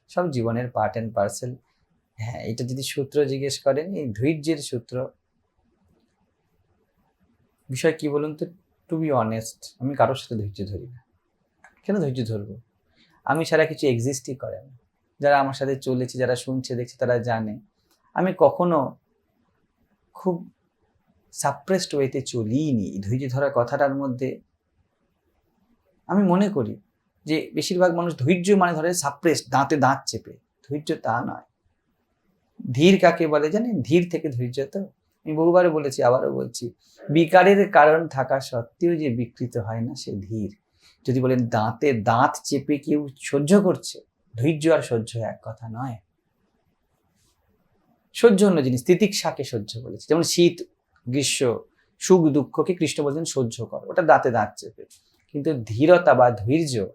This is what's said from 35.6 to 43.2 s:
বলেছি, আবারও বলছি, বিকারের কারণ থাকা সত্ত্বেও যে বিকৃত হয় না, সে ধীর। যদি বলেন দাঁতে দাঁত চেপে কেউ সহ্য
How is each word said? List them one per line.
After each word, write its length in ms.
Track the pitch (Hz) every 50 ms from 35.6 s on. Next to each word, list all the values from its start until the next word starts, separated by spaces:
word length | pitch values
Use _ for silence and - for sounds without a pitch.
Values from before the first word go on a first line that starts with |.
| 180 170
বলেছি, 320 | 151 156 143 139 135 -
আবারও 320 | 131 120 123 131 135 139 135
বলছি, 360 | 131 131 123 - - 120 120 - _ _ _ _ - - -
বিকারের 600 | 143 165 165 156 185 180 180 196 202 202 190 -
কারণ 380 | - 156 151 151 156 165 165 151
থাকা 320 | 127 135 131 - 135 135
সত্ত্বেও 560 | 135 - 127 117 113 - _ - 170 170 175
যে 140 | 156 151 139
বিকৃত 460 | 117 120 120 120 - - 127 117 -
হয় 240 | 120 101 107 113 117
না, 140 | 117 127 127
সে 180 | - - -
ধীর। 440 | 107 101 98 101 113 107 101 95 - _ _ _ _ _ _ _ _ _ -
যদি 160 | 135 123 131
বলেন 280 | 127 127 131 123 120 117
দাঁতে 440 | 120 110 107 110 - - 156 143
দাঁত 440 | 127 110 98 120 113 120 143 - - - -
চেপে 340 | - 147 131 - - 147 139
কেউ 300 | - - 151 147 147 139 -
সহ্য 440 | -